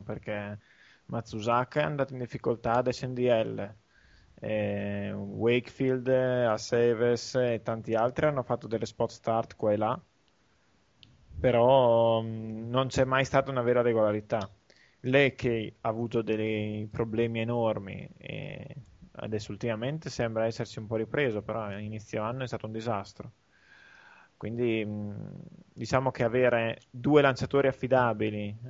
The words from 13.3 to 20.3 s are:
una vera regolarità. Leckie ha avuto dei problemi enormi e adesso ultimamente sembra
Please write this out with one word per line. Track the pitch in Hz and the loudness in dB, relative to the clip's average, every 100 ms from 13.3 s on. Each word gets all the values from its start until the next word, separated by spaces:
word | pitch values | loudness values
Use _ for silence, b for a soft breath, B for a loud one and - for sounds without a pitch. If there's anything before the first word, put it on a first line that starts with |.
| 143 139 | 2 2
una | 131 | 0
vera | 120 123 | 2 4
regolarità. | 120 113 107 107 107 113 98 - _ _ _ _ | 4 4 2 2 -2 -4 -4 -12 _ _ _ _
Leckie | 127 139 135 127 127 113 107 - | 2 4 4 2 -2 -2 -4 -4
ha | 117 | -4
avuto | 110 117 117 | -2 -2 -2
dei | 110 107 110 107 107 107 107 | 0 0 0 -2 -2 -6 -6
problemi | - 117 110 117 117 | -4 -2 0 0 0
enormi | 113 120 113 104 98 95 - - | -2 0 0 -2 -6 -12 -14 -16
e | - - - - - 135 113 - - | -12 -10 -10 -12 -14 -16 -18 -20 -20
adesso | - 107 107 - | -12 -6 -6 -6
ultimamente | 101 117 110 123 160 156 | -6 -4 -4 -4 -6 -8
sembra | - 120 | -4 -2